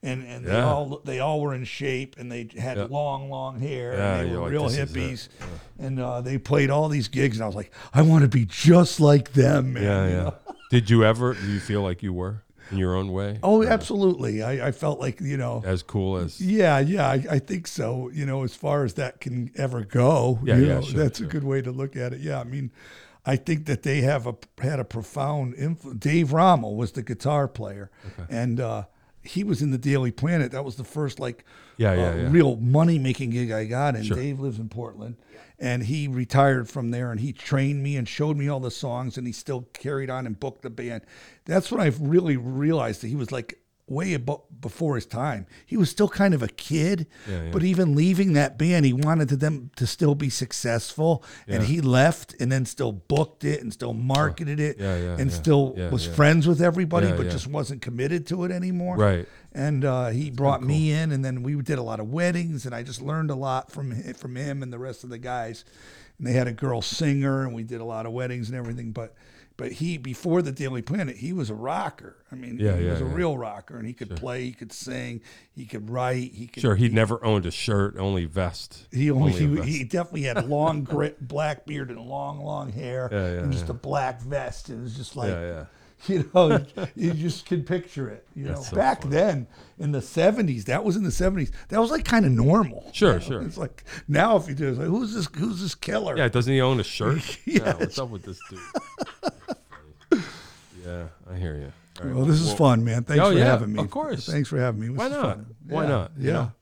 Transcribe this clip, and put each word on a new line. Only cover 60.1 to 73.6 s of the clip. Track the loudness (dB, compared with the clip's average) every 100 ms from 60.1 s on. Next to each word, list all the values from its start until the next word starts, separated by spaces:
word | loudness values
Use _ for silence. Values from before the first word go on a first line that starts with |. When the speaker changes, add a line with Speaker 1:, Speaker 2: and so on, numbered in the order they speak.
Speaker 1:
he | -2 -4
Speaker 2:
That's | 0
Speaker 1:
brought | 0 2
Speaker 2:
kinda | 2
Speaker 1:
me | 2 2
Speaker 2:
cool. | 2
Speaker 1:
in, | 0
and | 0 -2
then | -4
we | -4 -4
did | -2 -4
a |
lot | -2 -6
of | -4
weddings, | 0 0 0 -2 -6 -6
and | -10
I |
just | -10 -10
learned | -6 -2 -2
a | -2
lot | -2 -4 -4
from | -10 -6
hi-, | -6 -8
from | -12 -12 -8
him | -6 -6
and | -8
the | -10
rest | -10 -12 -14
of |
the | -12
guys. | -8 -6 -6 -10 -16 -20 -20 -20 -20 _
And | 0
they |
had | 2 0
a |
girl | -2 -2 -2
singer, | -4 -2 0 2 2 0
and | -2
we | -6
did | -10 -8
a | -8
lot | -6 -6
of |
weddings | -6 -6 -6 -6
and | -8
everything, | -8 -8 -8
but, | -10 -12 _ _ -20 _ _
but | -12
he, | -6 -6 -6
before | -8 -8 0 0
the | 0
Daily | -4 -6 -6
Planet, | -4 -4 -4 -6
he | -8
was | -6 -6
a | -6
rocker. | -6 -4 -6 -8 -20 -20 _
I | -16
mean, | -12 -2
Speaker 2:
Yeah, | 0 2
Speaker 1:
he | 0
Speaker 2:
yeah, |
Speaker 1:
was | 0
a | -2
Speaker 2:
yeah. |
Speaker 1:
real | -2 -2 -2
rocker, | -6 -10